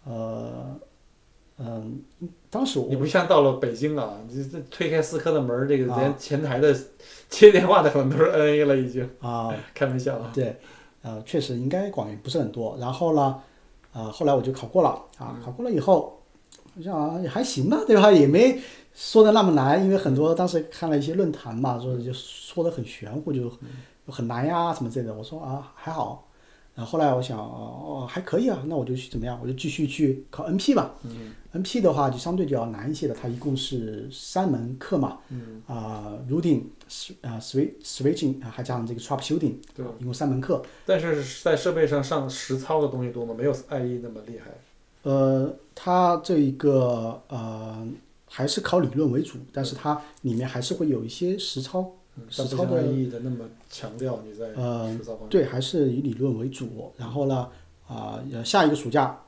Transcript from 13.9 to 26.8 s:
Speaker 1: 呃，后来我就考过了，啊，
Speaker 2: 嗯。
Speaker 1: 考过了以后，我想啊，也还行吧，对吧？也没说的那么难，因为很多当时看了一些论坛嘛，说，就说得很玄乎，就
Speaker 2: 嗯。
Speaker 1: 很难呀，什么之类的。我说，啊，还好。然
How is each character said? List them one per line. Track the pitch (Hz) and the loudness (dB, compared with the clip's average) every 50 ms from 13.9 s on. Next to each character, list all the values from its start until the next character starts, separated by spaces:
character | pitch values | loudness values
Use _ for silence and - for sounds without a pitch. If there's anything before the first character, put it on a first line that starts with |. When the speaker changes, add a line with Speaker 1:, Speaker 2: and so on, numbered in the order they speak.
Speaker 1:
呃， | - 117 110 110 | -12 -12 -10 -10
后 | 107 - 160 | -6 0 2
来 | 147 139 | 4 4
我 | 127 | 4
就 | 117 131 | 2 -2
考 | 131 - - | -6 -6 -10
过 | 117 - 185 165 | 0 2 4 4
了， | 123 - - - - - | 4 2 -2 -10 -20 -18
啊， | - 131 120 120 | -16 -14 -14 -14
Speaker 2:
嗯。 | 117 120 | -12 -12
Speaker 1:
考 | 123 | -12
过 | 123 - 240 | -10 -6 -4
了 | 247 | 0
以 | 220 151 | 0 2
后， | 127 196 185 151 - - - - _ _ _ _ _ _ - - _ - _ | 6 6 6 6 6 -2 -12 -20 _ _ _ _ _ _ -20 -20 _ -20 _
我 | 180 | -14
想 | 160 190 185 | -8 -6 -4
啊， | 156 147 156 165 180 | -2 -2 -2 -2 -4
也 | 185 | -6
还 | 147 - 226 269 | -4 -2 -2 -4
行 | - - 135 131 196 | -2 -2 0 2 2
吧， | 285 311 - | 2 2 6
对 | - 220 | 6 8
吧？ | 202 196 214 | 10 10 10
也 | 190 165 143 | 10 10 10
没 | 139 147 185 240 262 254 - - - - - - _ _ | 8 8 8 8 6 6 2 -6 -14 -18 -20 -20 _ _
说 | - - - - 220 214 | -14 -12 4 8 8 10
的 | 214 | 10
那 | 214 226 | 8 8
么 | 202 185 160 | 6 6 6
难， | 147 131 139 147 185 190 | 6 6 6 4 4 4
因 | 190 | 4
为 | 190 | 2
很 | 190 - 143 131 | 2 2 2 2
多 | 135 151 160 165 | 4 4 4 4
当 | 175 180 | 2 2
时 | 180 175 165 151 - | 2 2 0 -2 -2
看 | - - 170 165 | -8 -6 -2 0
了 | 156 | 0
一 | 143 | 0
些 | 139 151 165 | 0 0 0
论 | 190 190 160 | 0 0 0
坛 | 147 - - 120 113 | -2 -6 -10 -8 -4
嘛， | 117 131 127 120 117 | -2 -2 -2 -2 -2
说， | 120 127 127 | -4 -4 -4
就 | 123 117 127 127 | -4 -4 -6 -8
说 | - - - - - - - - 175 165 | -10 -12 -16 -16 -16 -18 -8 -4 -2 -2
得 | 170 | -2
很 | 165 - 120 | -2 -4 -10
玄 | - - - - 95 | -10 -12 -14 -12 -10
乎， | 117 151 151 165 135 | -10 -8 -6 -4 -4
就 | 127 120 117 - - | -4 -4 -6 -8 -12
Speaker 2:
嗯。 | - 123 127 - - - _ _ _ | -18 -18 -18 -20 -20 -20 _ _ _
Speaker 1:
很 | - 131 - 117 | -14 -8 -8 -6
难 | 117 120 120 131 | -4 -4 -2 -2
呀， | 156 175 170 170 170 | 0 0 0 0 -2
什 | 160 - 127 | -2 -4 -6
么 | 117 | -6
之 | 117 131 | -4 -6
类 | 120 | -6
的。 | 110 107 | -6 -8
我 | 107 110 | -10 -12
说， | - 156 160 | -12 -12 -12
啊， | 156 135 135 139 135 - - | -10 -8 -10 -10 -10 -14 -20
还 | - - 160 | -14 -12 -8
好。 | 160 156 113 104 - - - _ _ _ _ _ _ _ _ _ _ | -6 -6 -6 -6 -8 -14 -18 _ _ _ _ _ _ _ _ _ _
然 | - | -14